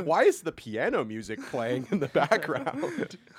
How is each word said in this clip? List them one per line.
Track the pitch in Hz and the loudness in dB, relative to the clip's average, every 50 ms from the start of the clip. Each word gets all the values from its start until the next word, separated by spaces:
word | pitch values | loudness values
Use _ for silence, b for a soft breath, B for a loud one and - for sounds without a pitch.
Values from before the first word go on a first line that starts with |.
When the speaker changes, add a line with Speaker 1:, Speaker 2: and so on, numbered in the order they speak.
| 185 | 0
Speaker 1:
why | 147 160 196 277 | 2 4 6 6
is | 403 - - - | 6 4 4 -2
the | 165 - | -6 -6
piano | - - 117 107 110 143 226 262 190 131 | -6 -10 -6 -2 0 0 0 0 0 -2
music | 110 107 110 107 - 110 254 269 - | -2 -4 -8 -6 -6 -8 -8 -8 -6
playing | - 127 113 117 123 131 127 - | -4 -2 0 0 0 -2 0 0
in | - 190 | 0 0
the | 143 127 | 0 2
Speaker 2:
<laughs> | - 151 | 2 2
Speaker 1:
background? | 143 143 226 208 151 156 156 156 277 160 - 277 320 359 339 285 - - - - - - - | 4 4 2 0 0 -2 -4 -4 -4 -4 -4 -4 -6 -6 -4 -6 -6 -8 -8 -14 -20 -20 -20